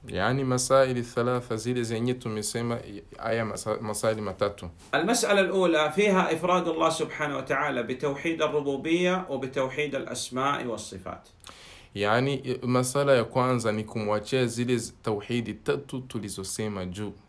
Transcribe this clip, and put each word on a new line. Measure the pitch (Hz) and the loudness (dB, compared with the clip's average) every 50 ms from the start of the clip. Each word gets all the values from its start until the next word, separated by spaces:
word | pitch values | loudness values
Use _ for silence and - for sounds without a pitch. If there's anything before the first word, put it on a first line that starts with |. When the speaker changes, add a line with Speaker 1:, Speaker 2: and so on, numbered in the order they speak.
| - - | -12 -6
Speaker 1:
Yani, | - 90 95 117 127 135 139 | -4 0 0 0 0 0 0
masaili | 127 127 123 123 - 135 135 135 131 127 123 117 | 0 0 0 2 4 6 6 6 6 4 -2 -4
thalatha, | 120 - 123 117 123 127 123 120 - 117 | -2 -2 0 0 2 0 -2 -2 -4 -6
zile | 110 110 120 123 123 120 | -4 -2 -2 0 0 0
zenye | 113 117 110 117 123 123 | -2 -2 -2 0 0 -2
tumesema, | 127 - 117 107 107 104 - - 117 117 117 117 117 - - 101 104 - - - - | -2 -4 -6 -6 -4 -4 -4 -4 -2 -2 -2 -4 -4 -6 -10 -14 -14 -16 -16 -16 -8
haya | - 113 113 117 113 | -4 -2 0 0 0
masa-, | 107 101 - - 110 107 - | -2 -4 -6 -2 -2 -2 -2
masaili | 113 107 104 - - 113 110 107 | -2 -4 -4 0 0 0 0 0
matatu. | 107 98 92 - 104 101 - - - 85 - - - - - | -2 -6 -2 0 -2 -2 -2 -6 -12 -12 -14 -14 -8 -2 0
Speaker 2:
المسألة | 143 165 196 254 240 - 214 202 196 | 0 2 2 2 2 2 4 4 4
الأولى | 190 175 190 190 185 175 165 151 156 147 147 | 4 4 4 4 4 4 4 4 2 2 2
فيها | 185 208 208 190 185 180 - - | 4 4 4 6 4 4 2 0
إفراد | - 165 180 180 180 175 170 | 0 2 2 2 4 2 0
الله | 160 160 165 165 | 0 2 2 2
سبحانه | 160 - 160 143 - - 151 147 139 | 2 2 -4 -4 -2 -4 -4 -2 -2
وتعالى | 135 135 - 147 135 147 147 135 123 117 | -4 -2 -2 0 0 0 0 0 -2 -2
بتوحيد | 107 131 127 - 143 139 135 - 165 160 156 156 | -4 -4 -2 -2 -2 -2 -2 -2 -4 0 2 0
الربوبية | 147 139 151 139 143 139 131 - 160 165 175 180 180 180 185 180 - | 2 2 0 0 0 -2 -2 0 2 2 4 4 2 2 0 -2 -4
وبتوحيد | 143 127 131 127 131 143 131 131 127 143 151 147 139 | -6 -4 -4 -4 -2 -2 -2 -2 0 -2 -4 -2 -2
الأسماء | 135 123 - 123 123 - - 127 127 135 143 143 127 117 | -4 -6 -6 -6 -8 -8 -6 -4 0 0 0 0 0 -2
والصفات. | 123 113 107 - - - 92 - - - - - - - - - - - - - - - - - - _ | -4 -6 -6 -8 -10 -12 -12 -10 -10 -12 -12 -14 -20 -20 -20 -20 -20 -20 -20 -20 -20 -20 -20 -20 -14 _
Speaker 1:
Yani, | 101 101 101 107 120 131 139 143 127 131 127 123 - - | -2 2 4 4 4 4 2 0 -2 -2 -4 -6 -4 0
masala | 120 123 127 127 127 - 143 143 139 135 | 2 2 2 2 2 2 2 6 6 6
ya | 123 113 | 6 6
kwanza | 107 - 127 123 127 127 120 107 113 107 | 2 2 2 4 4 2 2 2 0 0
ni | 107 107 | 0 -4
kumwachia | 110 - 117 107 104 104 107 104 - - 131 127 | -4 -4 -4 0 0 0 0 0 0 2 2 2
zile | 117 113 117 123 120 127 | 2 0 -2 0 2 2
z-, | 117 113 - - - - | 0 0 -4 -12 -8 -4
tauhidi | - 107 101 - - 120 120 113 104 104 | -2 -2 -2 -2 -2 -2 -2 -2 -2 -6
tatu | 110 - - 143 143 135 - - 131 | -6 -2 -2 -2 -2 -2 -8 -10 -10
tulizosema | 127 - - 117 101 104 95 - 95 - - - 110 107 104 98 92 | -10 -8 -8 -8 -8 -8 -8 -8 -8 -8 -6 -4 -4 -4 -4 -4 -6
juu. | 90 87 101 107 101 98 - - | -6 -6 -6 -8 -8 -10 -12 -20